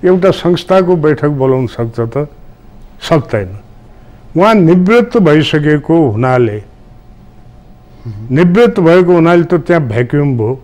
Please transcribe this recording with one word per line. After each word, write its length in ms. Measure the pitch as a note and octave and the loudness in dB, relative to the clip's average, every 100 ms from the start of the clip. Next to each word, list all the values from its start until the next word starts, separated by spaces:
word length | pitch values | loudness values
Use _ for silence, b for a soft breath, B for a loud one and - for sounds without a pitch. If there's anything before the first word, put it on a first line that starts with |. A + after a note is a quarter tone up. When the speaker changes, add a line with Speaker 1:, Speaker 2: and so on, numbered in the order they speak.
| F#3 | 2
Speaker 1:
एउटा 260 | F#3 F#3 | 2 2
संस्थाको 640 | - F3 F3 - F#3+ F3+ F3+ | 0 -2 -2 0 0 2 0
बैठक 320 | D3+ C#3+ D3 | 0 0 -2
बोलाउन 400 | D3 C3 C3 B2 | -2 -2 0 -4
सक्छ 320 | - A#2 A#2 | -6 -8 -6
त? 280 | A#2 C#3 D3 - - - - - - - | -6 -6 -8 -12 -20 -20 -20 -20 -20 -18
सक्दैन। 480 | - D#3+ A#2+ A2 F#2 G2+ - - - b b b b D#3+ | -2 -2 -2 -6 -6 -12 -20 -20 -20 b b b b 0
उहाँ 160 | G3+ | 2
निवृत्त 640 | A3 E3 F3+ F#3 A#3 A#3+ A#3+ | 4 4 2 2 2 2 0
भइसकेको 920 | F3 D3+ D3 D#3 D3 D3+ C#3+ E3 D3 | 2 2 0 -2 0 -2 0 0 0
हुनाले, 460 | G#2+ B2+ B2+ A#2 G#2 - - - - - - - - - - - - - - A#2 | 0 0 0 0 -4 -14 -20 -20 -20 -20 -20 -20 -20 -20 -20 -20 -20 -20 -18 -16
Speaker 2:
उम्। 300 | G#2 A2+ C3 | -14 -4 0
Speaker 1:
निवृत्त 440 | F3 F3+ A#3+ A#3 | 2 4 2 2
भएको 340 | E3 F3 F3+ | 2 4 4
हुनाले 300 | F3 E3 F3 | 2 4 2
त 100 | E3+ | 0
त्यहाँ 340 | F3+ - E3+ C3 | -2 0 -2 -2
भ्याक्युम 500 | G#2+ A#2+ D3 C#3+ B2 | -4 -2 -2 -2 -2
भयो 220 | G#2+ C3 | -4 -6